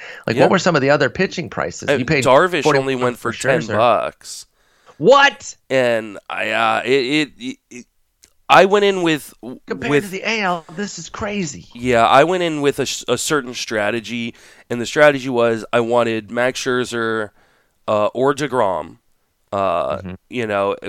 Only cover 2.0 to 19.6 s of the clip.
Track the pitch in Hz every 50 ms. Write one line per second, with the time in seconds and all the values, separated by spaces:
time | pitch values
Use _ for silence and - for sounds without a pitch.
2 | 123 127 156 139 123 135 127 143 180 185 175 156 123 156 147 139 135 135 135 123
3 | 123 123 123 - - 117 113 - - 127 135 117 113 123 107 104 120 120 107 90
4 | 62 78 - _ - - - - - _ _ _ _ _ _ _ _ _ - -
5 | 147 196 269 277 277 277 - - - - - _ _ - 131 131 127 120 117 110
6 | 110 110 98 87 _ - - 92 107 107 110 110 113 110 110 107 78 117 131 139
7 | 120 123 147 156 151 120 - - 117 131 - _ _ _ - 123 120 _ _ _
8 | _ _ _ _ _ _ _ _ _ - 139 160 185 196 196 208 202 202 196 185
9 | 175 165 160 139 - - - _ - 120 131 - _ - 110 - - 131 147 143
10 | 208 196 185 190 - 208 220 220 202 185 175 170 156 - 165 180 208 196 - -
11 | 165 - - - 226 202 208 202 180 147 139 85 80 - - 120 120 127 120 117
12 | 113 - 107 135 147 165 185 180 175 170 156 147 143 143 135 - 131 - - -
13 | - - 123 113 - - 156 147 123 123 120 - - - 117 107 101 104 113 117
14 | 107 98 117 120 117 120 - - - - - - - - 120 120 113 - - 151
15 | 151 151 143 135 123 135 127 117 117 117 117 110 104 - - 120 117 113 120 120
16 | 117 117 113 110 107 98 113 120 123 131 127 - - 135 123 127 120 101 117 117
17 | 113 113 113 110 107 101 _ _ _ _ _ _ _ _ _ _ - - 107 104
18 | 104 101 - 117 131 139 143 139 151 131 120 127 110 95 90 80 78 82 117 _
19 | _ _ _ _ _ _ _ _ _ - - 98